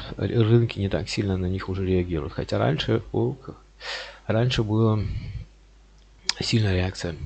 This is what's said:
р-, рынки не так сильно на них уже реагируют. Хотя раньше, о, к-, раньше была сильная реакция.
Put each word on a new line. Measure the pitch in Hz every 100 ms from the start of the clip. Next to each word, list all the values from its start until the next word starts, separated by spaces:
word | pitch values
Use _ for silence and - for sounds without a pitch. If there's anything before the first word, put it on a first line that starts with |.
| - -
р-, | 101 117
рынки | 110 120 117 101
не | 95
так | 90 -
сильно | - 98 92
на | 92
них | 95 -
уже | 92 92
реагируют. | 90 87 80 71
Хотя | - - 104
раньше, | 117 156 - 113 -
о, | 120 120
к-, | 135 - - - _ - - - - -
раньше | 110 127 123
была | 104 110 113 107 95 107 - - - - - - - - - - - -
сильная | - 117 101
реакция. | 92 92 - 87 76